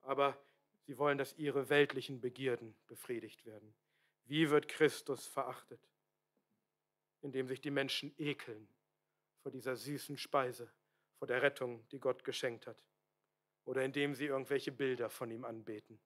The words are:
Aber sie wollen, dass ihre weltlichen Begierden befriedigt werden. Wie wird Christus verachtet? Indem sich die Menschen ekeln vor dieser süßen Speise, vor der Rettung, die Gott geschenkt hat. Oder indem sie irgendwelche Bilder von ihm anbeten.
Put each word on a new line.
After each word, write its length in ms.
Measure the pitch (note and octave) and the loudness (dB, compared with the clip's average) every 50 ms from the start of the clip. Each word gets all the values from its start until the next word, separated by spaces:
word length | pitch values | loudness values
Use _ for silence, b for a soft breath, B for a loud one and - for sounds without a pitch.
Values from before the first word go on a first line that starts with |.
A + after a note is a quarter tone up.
Aber 340 | _ C3 C3+ C3+ C#3+ C#3 C3+ - b b b b b b _ _ _ - | _ -2 2 4 4 4 2 -2 b b b b b b _ _ _ -14
sie 100 | C3+ A#2+ | -4 2
wollen, 220 | C#3+ D3 C#3+ C3+ | 2 2 4 2
dass 180 | C#3 C3 - - | 0 -4 -4 -4
ihre 320 | D3+ D3 B2+ C#3 C3+ A#2 | -2 0 2 0 2 6
weltlichen 520 | D3 C#3+ D3 C#3+ - C3+ B2 - C#3 B2 | 8 6 6 6 4 -4 -4 -4 -8 -4
Begierden 540 | A#2 B2+ B2 - C3+ C3 A#2+ A#2 A#2+ A2+ G#2+ _ _ _ | -4 -6 -4 -2 0 0 0 0 -4 -12 -16 _ _ _
befriedigt 580 | A#2 - - - B2+ A2+ G#2+ G#2+ - _ - | -18 -18 -6 -4 -4 -4 -4 -8 -16 _ -18
werden. 280 | A#2 G#2+ G#2+ G#2 G#2+ - _ _ _ _ _ _ _ _ _ _ | -18 -18 -18 -18 -20 -20 _ _ _ _ _ _ _ _ _ _
Wie 240 | A#2 C#3 D#3 E3 D3 | -2 4 4 6 8
wird 180 | D3 D3 C#3+ - | 8 6 6 4
Christus 600 | - - D#3 D3 - - - - C#3 A#2+ - - | 4 6 6 6 6 2 -6 -6 -6 -6 -6 -6
verachtet? 520 | - C#3+ C3 B2 B2+ - - _ C3+ A#2 _ _ _ _ _ _ _ _ _ _ _ _ _ _ _ _ _ _ _ _ _ _ _ _ _ _ _ _ | -4 -4 -4 -4 -6 -10 -12 _ -20 -20 _ _ _ _ _ _ _ _ _ _ _ _ _ _ _ _ _ _ _ _ _ _ _ _ _ _ _ _
Indem 260 | - C#3+ B2+ C3 C3 B2+ | -10 -4 -2 -2 -2 -2
sich 140 | C3+ B2 | -4 -4
die 100 | - D3+ | -4 -2
Menschen 420 | C#3+ C#3 C#3 C3+ - - - C#3+ C#3+ - | 0 0 0 0 0 -2 -4 -6 -6 -4
ekeln 500 | D#3 D3 C#3+ C#3 - - A2+ G#2+ A2 - _ _ _ _ _ _ _ _ _ _ _ _ _ _ | -2 -2 -2 -4 -6 -12 -12 -12 -14 -20 _ _ _ _ _ _ _ _ _ _ _ _ _ _
vor 100 | _ C#3 | _ -10
dieser 240 | B2+ C3 A2+ C3 B2+ | -10 -6 -4 -4 -4
süßen 420 | A#2 A#2 C#3 D3 C3+ - - D3 B2+ | -4 -4 -6 -6 -6 -6 -8 -8 -8
Speise, 540 | - - - C#3+ C3 B2+ A#2+ - A#2+ A2+ - _ _ _ _ _ _ _ _ _ | -6 0 2 2 2 2 -4 -8 -12 -16 -16 _ _ _ _ _ _ _ _ _
vor 80 | - B2+ | -4 0
der 160 | B2 B2+ C3+ | 2 4 4
Rettung, 440 | C#3+ C#3 - C3 B2 A#2+ A2+ A2+ _ | 4 4 2 -4 -4 -4 -8 -12 _
die 100 | - C3+ | -14 -2
Gott 240 | - C3+ B2 - - | 0 0 0 0 -4
geschenkt 420 | - B2 - - B2+ A#2 A2+ - | -6 -6 -2 -2 -4 -4 -4 -12
hat. 180 | - A2+ - _ _ _ _ _ _ _ _ _ _ _ _ _ _ _ _ _ | -14 -16 -16 _ _ _ _ _ _ _ _ _ _ _ _ _ _ _ _ _
Oder 180 | - B2+ C3 C3 | -2 0 0 0
indem 320 | C3+ C3+ C#3+ C#3+ C#3+ C#3+ | 2 2 0 0 0 0
sie 100 | B2 C#3+ | -2 -2
irgendwelche 460 | D3 C#3 C3+ C3 - C#3+ C3 - - | 0 0 -2 0 0 0 0 0 -2
Bilder 400 | C#3 A#2+ C#3+ C3 B2+ B2 A#2+ G#2+ | -2 0 0 0 2 2 0 -4
von 180 | - - B2+ A#2 | -2 -6 -6 -6
ihm 160 | A2 A#2 C3 | -6 -8 -8
anbeten. 540 | A#2 A#2 A2+ A2 A2+ A2 G#2+ - _ A2 - _ | -8 -8 -8 -8 -8 -10 -10 -10 _ -20 -20 _